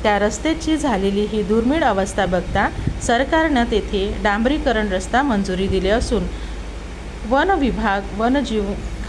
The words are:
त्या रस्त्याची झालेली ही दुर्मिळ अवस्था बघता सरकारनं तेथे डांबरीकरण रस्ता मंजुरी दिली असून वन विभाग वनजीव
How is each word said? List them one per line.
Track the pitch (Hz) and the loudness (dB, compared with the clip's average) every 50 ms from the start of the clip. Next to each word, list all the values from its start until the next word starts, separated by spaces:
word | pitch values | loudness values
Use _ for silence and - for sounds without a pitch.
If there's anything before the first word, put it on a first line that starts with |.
| - | 2
त्या | 220 208 202 | 2 2 4
रस्त्याची | 202 208 220 - - 311 320 320 - 311 320 294 | 2 0 0 0 -2 -2 -2 0 0 0 0 0
झालेली | 302 294 226 185 196 196 196 202 | 2 0 0 2 0 0 2 0
ही | 208 202 220 214 208 | 0 0 0 -2 0
दुर्मिळ | 180 214 226 226 240 285 330 320 | 2 2 2 2 2 2 2 2
अवस्था | 254 208 190 190 190 - - 196 | 2 2 2 0 -2 0 -2 0
बघता | 180 180 180 170 - - 196 208 285 - - - - - - - | 2 0 0 -2 0 0 0 0 0 -2 -2 -4 -4 -4 -4 0
सरकारनं | - 240 233 269 269 - 320 320 330 285 247 233 233 | 0 2 2 2 2 2 2 2 4 2 2 2 2
तेथे | - 208 - - - 202 190 202 220 - 190 | 2 0 0 0 -2 -2 -2 -2 -4 -2 0
डांबरीकरण | 208 202 208 226 254 294 311 - 269 233 220 214 208 | 0 2 2 2 2 2 2 2 0 0 0 0 0
रस्ता | 185 185 185 - - 240 | -2 -2 -4 0 0 0
मंजुरी | 285 285 233 202 196 180 180 180 190 190 | 2 2 2 0 0 0 0 -2 0 0
दिली | 190 190 180 185 | 0 2 2 2
असून | 208 233 262 - 247 202 180 175 - - - - - - - - - - - - - - - - - - - 220 | 2 2 2 0 0 0 -2 -2 -6 -8 -8 -10 -10 -10 -10 -10 -12 -12 -12 -12 -14 -12 -12 -12 -12 -10 -4 0
वन | 240 269 311 370 | 2 2 4 2
विभाग | 403 349 277 240 180 190 220 220 196 202 196 - - 196 | 2 2 2 0 0 0 0 0 0 -2 -2 -6 -4 -2
वनजीव | 220 233 262 285 254 - 220 214 202 196 196 - - - - - - | 0 2 2 0 0 0 -2 -2 -2 -2 -4 -6 -6 -8 -8 -8 -8